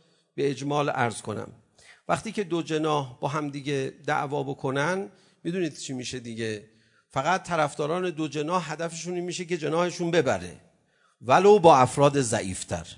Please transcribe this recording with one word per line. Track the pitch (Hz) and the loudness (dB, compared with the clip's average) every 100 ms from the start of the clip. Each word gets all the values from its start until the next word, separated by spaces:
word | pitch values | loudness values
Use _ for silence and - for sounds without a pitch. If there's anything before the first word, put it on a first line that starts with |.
| _ _ _ - | _ _ _ -2
به | 143 | -2
اجمال | 127 139 147 143 | -2 -2 0 0
عرض | 131 120 98 | 0 -2 -2
کنم. | - 104 - - _ _ - - - | -8 -10 -10 -16 _ _ -20 -12 -4
وقتی | 165 220 | -4 -4
که | 214 | -6
دو | 185 165 | -4 -4
جناح | 156 156 156 147 135 - | -2 -2 0 0 -2 -6
با | 143 | -4
هم | 151 147 | -4 -6
دیگه | 143 135 139 135 - 147 | -6 -4 -4 -4 -6 -4
دعوا | 135 143 143 | -2 -2 -4
بکنن، | 135 135 135 135 151 190 202 _ _ _ | -6 -4 -4 -2 0 -2 -6 _ _ _
می‌دونید | 165 185 165 - | -6 -4 -4 -6
چی | - | -10
می‌شه | 127 117 127 | -8 -8 -10
دیگه؟ | 117 113 113 107 - _ _ _ _ | -10 -6 -6 -6 -10 _ _ _ _
فقط | 135 143 185 | -2 0 0
طرفداران | 185 170 147 - 147 175 185 | 0 0 0 0 -2 -2 -4
دو | 156 156 | -4 -4
جناح | 143 151 180 151 | -4 -2 -2 -2
هدفشون | 151 165 165 165 180 | -6 -6 -8 -8 -6
این | |
می‌شه | 175 156 175 | -6 -6 -6
که | 170 | -4
جناحشون | 147 160 175 - 170 | 0 0 0 -2 0
ببره، | 165 131 98 87 76 _ _ _ _ _ _ | 2 2 0 -4 -16 _ _ _ _ _ _
ولو | 110 147 196 208 | 4 6 8 8
با | 165 143 | 10 8
افراد | 123 - 143 143 | 6 6 4 4
ضعیفتر. | 120 107 95 95 - 87 80 | 0 0 -2 -8 -6 -8 -8